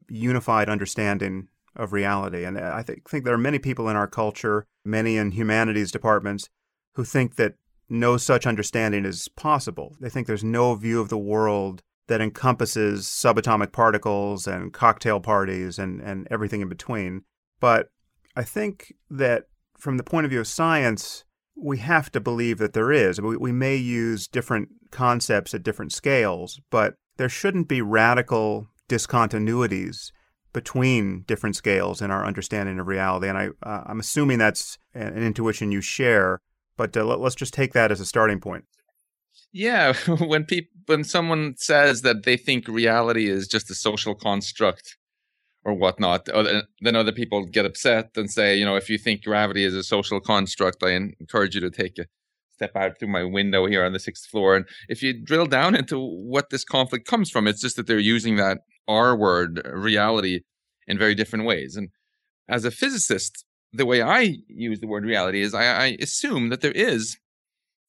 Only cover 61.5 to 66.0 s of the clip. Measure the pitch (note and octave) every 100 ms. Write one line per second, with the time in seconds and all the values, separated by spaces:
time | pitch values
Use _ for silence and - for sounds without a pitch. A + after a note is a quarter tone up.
61.5 | F2+ C2+ F2+ F#2+ - _ _ _ _ -
62.5 | A#2+ A#2 - C4+ B3+ - G2 - - -
63.5 | _ _ A2 C3 B2 A#2 A3 A3+ B2+ -
64.5 | - A#2 G#2+ G#2+ G#2 G#2 G#2+ F#2 G2 G2+
65.5 | G#2 A#2+ G#2+ C3 G#2+